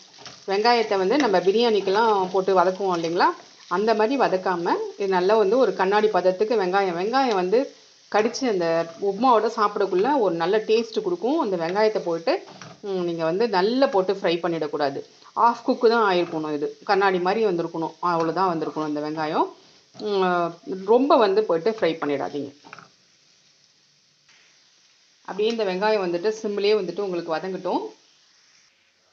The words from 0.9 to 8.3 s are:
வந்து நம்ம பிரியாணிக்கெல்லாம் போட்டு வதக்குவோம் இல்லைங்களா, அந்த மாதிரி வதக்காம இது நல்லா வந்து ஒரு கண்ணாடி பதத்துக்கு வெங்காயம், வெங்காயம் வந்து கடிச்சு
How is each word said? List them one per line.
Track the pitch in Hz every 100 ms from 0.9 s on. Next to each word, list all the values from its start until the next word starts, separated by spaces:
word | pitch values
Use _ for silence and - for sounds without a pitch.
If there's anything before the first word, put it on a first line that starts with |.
| 202
வந்து | 185 277
நம்ம | 247 185
பிரியாணிக்கெல்லாம் | 175 208 240 208 190 196 233 202 185
போட்டு | 190 190 190
வதக்குவோம் | 175 185 196 175
இல்லைங்களா, | 165 170 294 349 - - -
அந்த | 180 214 214
மாதிரி | 220 269
வதக்காம | 185 185 190 180 170 427 440 -
இது | 202
நல்லா | 185 185 220
வந்து | 196 240
ஒரு | 233
கண்ணாடி | 185 190 208 214
பதத்துக்கு | 185 180 185 214 226
வெங்காயம், | 185 196 190 170
வெங்காயம் | 196 262 262 202
வந்து | 180 220 277 - - _ _ 202
கடிச்சு | 220